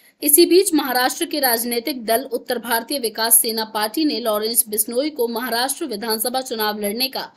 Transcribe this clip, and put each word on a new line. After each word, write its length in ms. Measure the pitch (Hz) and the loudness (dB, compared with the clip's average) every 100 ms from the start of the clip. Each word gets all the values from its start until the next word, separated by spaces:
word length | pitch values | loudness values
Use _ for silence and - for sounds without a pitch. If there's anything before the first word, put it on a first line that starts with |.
| _ _ | _ _
इसी 220 | 294 320 349 | 2 6 8
बीच 280 | 349 381 | 8 6
महाराष्ट्र 520 | 302 - 247 254 - 302 | 2 0 2 2 0 -4
के 140 | 302 | 0
राजनीतिक 680 | 254 233 240 233 233 254 220 | 0 0 0 -2 -2 -4 0
दल 240 | 226 269 | 0 0
उत्तर 260 | 269 - 247 | -6 -4 -4
भारतीय 400 | 240 233 233 285 | -2 -2 -2 -4
विकास 400 | 226 214 226 247 | -4 -2 2 4
सेना 260 | 240 220 214 | 2 -2 -4
पार्टी 400 | 214 214 320 302 | -2 -2 0 0
ने 140 | 220 | 0
लॉरेंस 480 | 233 208 220 240 220 | 0 0 0 -2 -2
बिश्नोई 400 | 214 - 240 302 | -2 -2 -2 -2
को 180 | 294 233 | -2 -4
महाराष्ट्र 580 | 233 247 226 254 - 311 | -2 -4 -2 -2 -4 -8
विधानसभा 560 | 208 214 220 254 254 | -6 -4 -4 -2 -4
चुनाव 380 | 262 226 214 208 | -4 -4 -2 -2
लड़ने 280 | 208 226 262 | -4 -4 -4
का 240 | 208 - | -6 -10